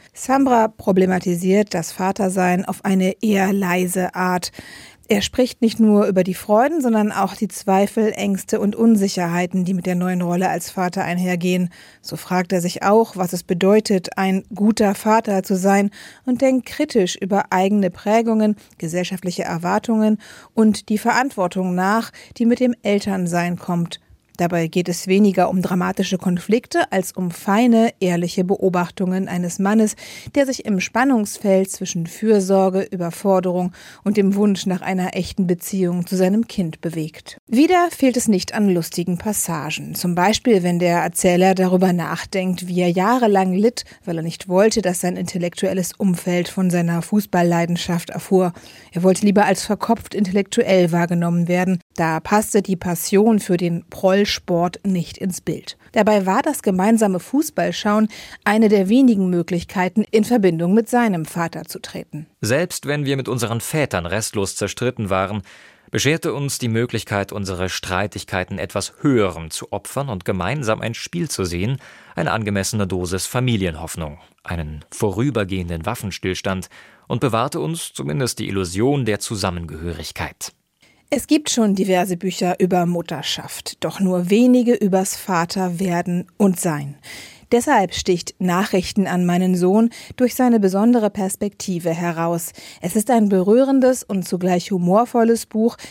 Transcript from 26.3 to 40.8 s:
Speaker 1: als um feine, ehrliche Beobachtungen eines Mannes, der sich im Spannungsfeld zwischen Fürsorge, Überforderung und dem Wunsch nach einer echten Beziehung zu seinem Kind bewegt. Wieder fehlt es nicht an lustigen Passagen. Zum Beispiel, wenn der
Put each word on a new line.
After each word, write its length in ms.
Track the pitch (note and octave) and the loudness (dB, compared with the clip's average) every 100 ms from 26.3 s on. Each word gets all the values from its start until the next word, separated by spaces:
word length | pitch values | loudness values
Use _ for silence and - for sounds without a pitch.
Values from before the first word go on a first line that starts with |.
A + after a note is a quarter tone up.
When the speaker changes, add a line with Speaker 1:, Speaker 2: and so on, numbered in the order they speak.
| F3+ - A#3 - E4+ - | -2 0 -2 0 -2 0
Speaker 1:
als 200 | F#3+ F3+ | -2 -4
um 180 | - F3+ | -4 -6
feine, 600 | - - G#3 B3 A3+ A3+ - | -4 0 2 6 6 4 2
ehrliche 420 | F3+ F3 F3 - | 0 0 -2 -2
Beobachtungen 840 | F3+ G3 F#3+ F3 F3 - F3+ F#3 F#3+ | 0 0 0 0 -2 -4 -2 -2 -4
eines 300 | F3+ F3 - | -4 -4 -2
Mannes, 380 | G3 A3 G#3+ - - - - | 0 2 2 -2 -14 -18 -4
der 120 | C#4+ C#4 | 0 0
sich 180 | A#3+ | -2
im 160 | - F#3 | -2 -2
Spannungsfeld 880 | - A3+ C4+ A#3 G3+ - G3+ F#3+ F#3+ | 0 0 2 2 0 -2 2 2 2
zwischen 360 | - F#3 F3 E3 | -4 -6 -6 -6
Fürsorge, 760 | - A3 G#3 F#3 F#3+ F#3+ F#3 | -2 2 4 4 4 4 0
Überforderung 920 | F#3+ F3+ E3+ - G3+ F#3 F#3 F3+ F3+ - - - | -2 -4 -6 -2 2 2 2 0 -2 -6 -18 -6
und 140 | G3 G#3 | -2 2
dem 180 | G3 G3 | 2 4
Wunsch 280 | G#3 F#3+ | 2 2
nach 160 | F#3+ F3+ | -2 -4
einer 340 | - F#3+ F3+ | -2 -4 -2
echten 320 | - F3 - F3+ | -4 -4 -2 -2
Beziehung 600 | F3+ - F#3+ F3+ F3 E3+ | -2 -4 -2 0 -2 -2
zu 100 | F#3 | 0
seinem 320 | F#3 G#3+ A3+ | 2 2 0
Kind 320 | - E3 - | -2 -4 -4
bewegt. 560 | E3 E3 D#3 - - - - | -8 -6 -8 -10 -20 -20 -2
Wieder 400 | A3+ E4 F4+ F4 | 2 4 4 2
fehlt 260 | - C4 A#3+ | 2 2 2
es 120 | A3+ | 2
nicht 260 | F#3 - | 2 0
an 160 | A3 G3+ | 0 2
lustigen 480 | F3 E3 - F3 F3 | 2 0 -4 -4 -4
Passagen. 760 | G#3+ G#3 - D#3+ D3+ D#3 C#3+ | -4 -4 -4 -4 -6 -8 -8
Zum 200 | D#3 F3 | -6 -2
Beispiel, 480 | F3 F#3+ A3 B3+ G3 | 2 2 2 4 4
wenn 160 | F3 | 4
der 220 | F3 | 2